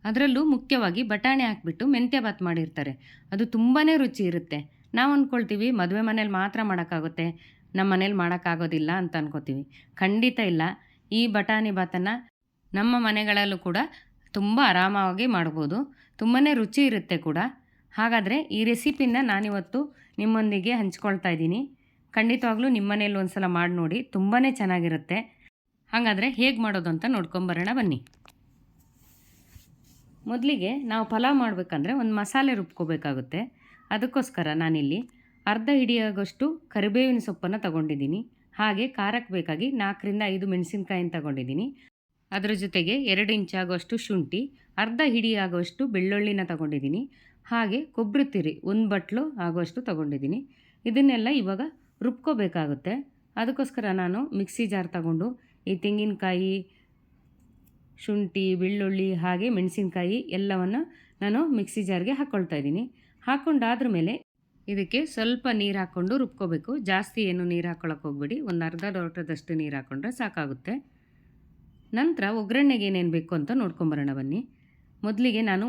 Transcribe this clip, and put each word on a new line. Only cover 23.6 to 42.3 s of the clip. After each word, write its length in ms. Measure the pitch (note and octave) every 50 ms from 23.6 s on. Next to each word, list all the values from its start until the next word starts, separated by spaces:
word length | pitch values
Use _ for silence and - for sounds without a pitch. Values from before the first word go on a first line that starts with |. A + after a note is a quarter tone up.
| F3 F3 F3+
ನೋಡಿ, 240 | F3 E3 D#3 E3+ A#3+ C4 - -
ತುಂಬಾನೇ 380 | G3 F#3+ G3 A3 B3 C4 C4+ B3+
ಚೆನ್ನಾಗಿರುತ್ತೆ. 640 | - G#3 F#3+ F3+ F3+ E3+ E3+ E3 D3+ D3+ - F3 G#3+ A#3 - _ _ - - _ _ _ _ _ _ _ _ -
ಹಾಗಾದ್ರೆ 360 | A3+ A#3+ A3 G#3 F#3+ A3 C4+
ಹೇಗ್ 280 | B3 G#3 B3 C4+ C4 A3
ಮಾಡೋದು 280 | A3+ G#3+ G3 F#3+ E3+ E3+
ಅಂತ 140 | D#3+ D#3+ - A#3+
ನೋಡ್ಕೊಂಬರೋಣ 600 | C4 G#3 F3 - - F#3 F#3 F3+ E3+ E3+ F3+ G3+ B3
ಬನ್ನಿ. 240 | C4 A3+ F#3 C#3+ B2 - - _ _ _ - - _ _ _ _ _ _ _ _ _ _ _ _ _ _ - - _ _ _ _ _ _ _ - - - _ - _ _ _ - - _ - - - -
ಮೊದ್ಲಿಗೆ 460 | G#3+ A#3 B3 A#3 C#4+ D4 G#3+ F3+ G3 B3 C#4+ C#4
ನಾವು 200 | A3+ G#3+ A3 A3
ಪಲಾವ್ 320 | A3 A3+ A3 A#3+ C4+ C#4+ C4+
ಮಾಡ್ಬೇಕಂದ್ರೆ 560 | B3 A3+ G3+ F3 F3+ - - C#3+ C#3+ F#3 C4
ಒಂದ್ 200 | C#4 A#3 A3 G#3+
ಮಸಾಲೆ 400 | G#3 G#3 G3+ - C4+ C4+ C4+ B3+
ರುಬ್ಕೋಬೇಕಾಗುತ್ತೆ. 840 | G3+ F3+ - - - F3 D#3 E3 D#3 - D3 C3+ C3 B2+ B2+ - F3 A#3 C4 - _ _ - - - _ -
ಅದಕ್ಕೋಸ್ಕರ 560 | G3+ G#3+ A#3 B3+ - C#4 - - - - E3+ D#3 D3+
ನಾನಿಲ್ಲಿ 460 | D#3+ E3 D#3+ D#3+ D#3 C#3+ C#3 D3+ G#3 B3+ - _ _ _ _ _ _ -
ಅರ್ಧ 220 | G3+ G#3+ A3+ A3 B3+ C#4+
ಹಿಡಿಯಾಗೋಷ್ಟು 720 | C4+ B3+ A3 A#3+ A#3 A3 G#3+ G3+ F#3+ G3 - - - C4 D4+ E4 D#4+ - -
ಕರಿಬೇವಿನ 540 | - G#3+ G3+ G#3 G3+ B3 C4 C4 B3+ A#3 -
ಸೊಪ್ಪನ್ನ 300 | - F3+ - - F#3 G3 A3
ತಗೊಂಡಿದ್ದೀನಿ. 600 | G#3 F3+ D#3 D#3+ D#3 D3+ D3+ C#3+ C#3 C#3 E3 G#3 A#3 - _ _ _ _ -
ಹಾಗೆ 320 | - G#3+ G#3+ G3+ F#3+ A#3+ C4
ಖಾರಕ್ಕೆ 440 | C4+ - G3 G3+ A3 A#3+ A#3+ - F#3+
ಬೇಕಾಗಿ 360 | F3+ E3 E3+ D#3 D#3 G#3+ C4+ C4+
ನಾಲ್ಕರಿಂದ 500 | A#3+ G3+ G3 G3+ - - G3+ G3 G#3 G#3+
ಐದು 200 | G3+ F#3+ F#3+ F#3+
ಮೆಣಸಿನ್ಕಾಯಿನ 640 | G3 F#3 F3+ F3+ E3+ - G3+ F#3 - G3 F3+ F3 E3+ E3
ತಗೊಂಡಿದ್ದೀನಿ. 540 | E3 D3 D3+ C#3 C3+ B2+ B2+ C3+ D#3 A3 C#4 C#4 - - - _ _ _ _ _ _ _ -